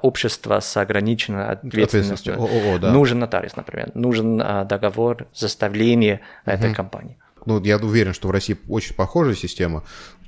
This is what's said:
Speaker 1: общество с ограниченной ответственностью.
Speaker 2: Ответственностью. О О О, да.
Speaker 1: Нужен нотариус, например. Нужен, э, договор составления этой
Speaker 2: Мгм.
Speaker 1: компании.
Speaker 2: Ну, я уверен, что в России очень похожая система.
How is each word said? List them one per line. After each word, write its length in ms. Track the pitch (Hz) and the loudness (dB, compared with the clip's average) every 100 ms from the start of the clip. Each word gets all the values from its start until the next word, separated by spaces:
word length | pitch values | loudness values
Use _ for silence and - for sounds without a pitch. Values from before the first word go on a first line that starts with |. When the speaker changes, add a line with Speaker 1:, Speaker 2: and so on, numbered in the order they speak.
Speaker 1:
общество 580 | 127 - 113 - 113 104 | 0 0 -4 -4 -2 -2
с 160 | - 104 | 0 -2
ограниченной 720 | 98 104 107 113 - 101 104 | 0 0 0 -2 -2 -4 -4
ответственностью. 840 | 101 120 107 104 107 101 98 - | -6 -4 0 2 2 0 -4 -6
Speaker 2:
Ответственностью. 0 | - | -4
О 360 | 110 113 104 | 0 0 2
О 20 | 90 | 2
О, 20 | |
да. 140 | 95 | 4
Speaker 1:
Нужен 260 | 135 135 120 | 6 6 2
нотариус, 380 | 117 95 - - | 0 -2 -4 -10
например. 340 | - - - | -10 -8 -8
Нужен, 460 | - 123 113 113 110 | -2 0 2 2 0
э, 240 | - 101 98 | 0 -2 -2
договор 600 | 101 104 104 117 117 - | -2 -2 0 -2 -2 -10
составления 880 | - 104 - 104 104 113 117 107 101 - - - | -6 -6 -2 -2 2 4 6 4 2 -6 -10 -4
этой 200 | 98 110 | 0 0
Speaker 2:
Мгм. 60 | 104 | -2
Speaker 1:
компании. 420 | 95 - - - _ _ | -6 -8 -14 -18 _ _
Speaker 2:
Ну, 160 | 110 107 | -2 0
я 140 | 101 104 | 2 2
уверен, 360 | 110 110 95 | 4 2 2
что 140 | 92 95 | -2 -2
в 20 | |
России 260 | 95 - 98 - | -2 -2 -6 -4
очень 260 | 107 - | -6 -4
похожая 400 | - 95 170 147 | -4 0 2 2
система. 480 | 101 90 - 87 78 - - - - | 0 -4 -4 -2 -4 -8 -18 -20 -20